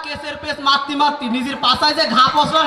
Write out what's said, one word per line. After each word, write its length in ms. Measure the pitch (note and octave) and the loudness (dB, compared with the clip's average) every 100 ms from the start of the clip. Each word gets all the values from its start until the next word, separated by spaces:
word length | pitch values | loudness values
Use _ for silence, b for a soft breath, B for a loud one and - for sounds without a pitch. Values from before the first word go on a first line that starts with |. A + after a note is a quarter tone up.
কেসের 340 | D4+ D4 D4+ C#4+ | -6 -10 -10 -10
পেস 220 | D4+ D4 | -8 -4
মারতে 360 | C#4 C#4+ C#4+ C#4+ | 0 0 0 0
মারতে 300 | D4 C#4+ A#3+ | 0 0 -4
নিজের 300 | B3+ C4+ B3+ | -4 -4 -2
পাছায় 380 | A#3+ D4 D4+ | 0 2 2
যে 100 | D4+ | 0
ঘা 260 | D4 - - | 0 4 4
পচড়ার 320 | D4 C#4+ D#4+ | 4 2 2